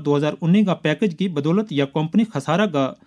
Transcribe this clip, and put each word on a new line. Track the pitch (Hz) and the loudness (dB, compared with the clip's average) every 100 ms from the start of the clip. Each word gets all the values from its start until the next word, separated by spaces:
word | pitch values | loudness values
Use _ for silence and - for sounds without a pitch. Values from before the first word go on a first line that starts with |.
دو | 147 143 | 0 0
ہزار | 151 - | 0 -2
انیس | 165 202 190 | 2 2 2
کا | |
پیکج | 165 151 151 233 156 | 0 -2 0 -2 -2
کی | 190 | -4
بدولت | 147 151 190 214 | -2 0 0 0
یا | 143 139 | -2 -2
کمپنی | 156 160 208 | -2 0 0
خسارہ | 233 139 143 175 214 | 0 -4 -2 0 2
کا | 143 135 - | 0 -2 -6